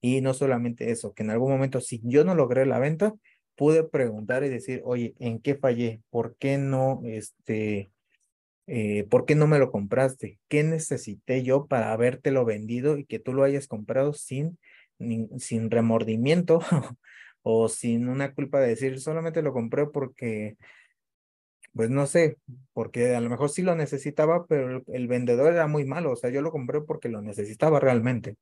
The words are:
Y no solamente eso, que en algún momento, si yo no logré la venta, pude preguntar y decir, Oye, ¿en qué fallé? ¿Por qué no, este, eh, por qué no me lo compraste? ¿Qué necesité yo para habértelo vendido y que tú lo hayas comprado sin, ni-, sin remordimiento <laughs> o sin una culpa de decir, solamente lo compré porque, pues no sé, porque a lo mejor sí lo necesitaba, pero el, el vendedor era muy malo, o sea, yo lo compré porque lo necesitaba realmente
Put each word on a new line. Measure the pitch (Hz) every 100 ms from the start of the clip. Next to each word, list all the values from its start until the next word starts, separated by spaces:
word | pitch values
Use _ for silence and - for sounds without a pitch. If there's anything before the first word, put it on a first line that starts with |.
Y | 123 131
no | 131
solamente | 131 139 123 120 117 117
eso, | 117 107
que | -
en | 107
algún | 110 131
momento, | 135 135 131
si | - 117
yo | 117 135
no | 165 175
logré | 123 123 135
la | 120
venta, | 135 160 208 214 _ _ _ _
pude | 143 160
preguntar | 160 151 123 107 107 127
y | 143
decir, | 123 - 127
Oye, | - 123 117 -
¿en | 123 113
qué | 139 139
fallé? | 135 120 120 113 _
¿Por | 120 113 120
qué | 139 139
no, | 139 131 131 131 120
este, | 110 107 _ _ 110 107 104 98 _ _ _ _ _ _ _ -
eh, | 127 104 104 104
por | 123 120
qué | 151
no | 151
me | 147
lo | 131
compraste? | 104 101 120 131 131 104 98 _
¿Qué | 147
necesité | 156 160 156 127 - 101 _ 131
yo | 127 135 151
para | 131 110
habértelo | 110 120 123 - 135 120
vendido | 107 107 120 135 147
y | 139
que | 110
tú | 120
lo | 131
hayas | 139 139 139
comprado | 110 107 120 139
sin, | 147 - 131 156 180 _ _ _ _
ni-, | 117 113 110 131
sin | - 117 113
remordimiento | 117 113 113 110 110 127 170 175 165
<laughs> | 170 156 123 - _ - - _
o | - 113 113
sin | - 120 117 123
una | 131 139
culpa | 135 139 147
de | 127
decir, | 113 131 131
solamente | 131 156 165 165
lo | 151
compré | 127 117 139 147
porque, | 147 131 - 123 107 107 - - - _ _ _ _ _ _ _ _ _
pues | - 113
no | 135 139
sé, | 175 160 156 - 123 _
porque | - 113 - 120 123
a |
lo | 117
mejor | 120 143
sí | 143
lo | 185 165
necesitaba, | 151 139 139 147 156 170 170
pero | 151 127 127
el, | -
el | 127 120
vendedor | 123 123 120 147
era | 170 156
muy | 151 135
malo, | 139 165
o | 120
sea, | 123
yo | 135
lo | 147
compré | 156 123 151
porque | 151 151 -
lo | 113
necesitaba | 104 104 104 110 151 151
realmente | 131 123 117 123 98 101